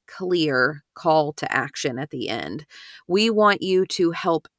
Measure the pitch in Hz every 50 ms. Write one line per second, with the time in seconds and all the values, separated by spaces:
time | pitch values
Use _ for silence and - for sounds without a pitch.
0 | _ - - - 185 180 180 175 156 151 135 127 123 143 156 147 - _ - -
1 | - 170 156 156 147 147 151 - - - - 131 127 147 - - - 143 120 127
2 | 143 - - 131 110 - 107 113 73 73 92 143 151 _ - - - - - -
3 | _ - 175 202 220 226 220 214 214 202 202 - - 190 185 185 190 - - -
4 | 180 165 165 - - 185 165 160 - - _